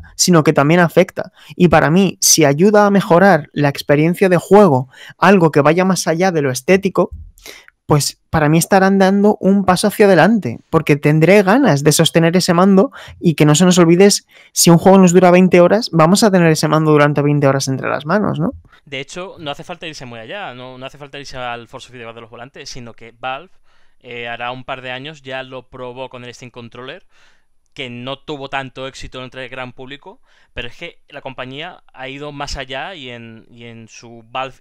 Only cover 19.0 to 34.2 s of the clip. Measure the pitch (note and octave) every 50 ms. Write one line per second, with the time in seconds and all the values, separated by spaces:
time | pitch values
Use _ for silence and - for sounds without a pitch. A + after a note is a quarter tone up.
19 | C#3+ - - F3+ F3+ F#3+ D#3+ D3+ E3 C#3+ C#3+ - D#3 - F3 E3 F#3 E3 D3 -
20 | C3+ B2 A#2+ A2+ A2+ B2 F3 G#3 G3 D3 B2 B2+ B2+ C3 C3 B2+ B2+ C3+ - C3+
21 | D3 C#3 C#3+ C#3+ C3+ - C#3 C3 B2+ A#2+ A#2+ A#2+ A#2 G#2+ - B2+ - - A#2+ B2+
22 | A#2 A#2 A2+ A#2 A#2 G#2+ A#2 A#2 A#2+ C3+ - F3 C#3+ - - C3 A#2+ A#2 A2 -
23 | A2+ A#2 A2+ A#2 B2 C3 C3 C#3 F3 F#3+ _ _ _ _ _ _ _ _ _ _
24 | _ B2 A#2+ A#2+ A#2+ A#2 A#2 A#2 A#2+ B2 B2+ C3 B2 - C3+ B2+ B2+ B2+ B2+ B2+
25 | C3+ D3+ D#3+ C#3+ C3 C3+ C3 C3 C3 C3 C3+ B2+ B2 _ - B2+ B2+ B2 B2 C3
26 | C3 B2 - B2 B2 B2 A#2 - C3+ B2 - B2+ A#2 A2+ - B2 B2+ C3 D#3 F#3
27 | _ _ _ _ _ _ _ _ _ _ _ _ _ _ _ - C3+ B2 A#2+ A#2+
28 | A#2+ C3 C#3 - _ - D#3 C#3 C#3 C3+ C#3 C3+ C3+ C3 - C3+ C3 C3 B2+ -
29 | - C3 - C3 B2+ B2+ - B2+ B2+ A#2+ B2+ C3 B2+ B2+ - - C3 B2+ C#3+ C#3+
30 | - F#3 A3+ _ _ _ _ _ _ _ _ B2 A#2+ A#2+ - - E3+ E3+ - _
31 | _ _ D3 C#3 - C3+ B2+ C#3 B2+ B2+ C3 C#3+ D#3+ F#3 E3+ - _ _ _ -
32 | C3 C3 C3+ C#3 D3 D3 C#3+ C#3+ C#3+ C3+ - C#3 C3+ C3 C3 C3+ D3+ F#3 G3 D#3+
33 | C3 B2+ A#2+ A#2 A#2 A2+ A2+ A2+ - _ A#2+ A#2 A#2 A#2 A2+ A2+ A2+ G#2+ - -
34 | B2 A#2 A#2 A#2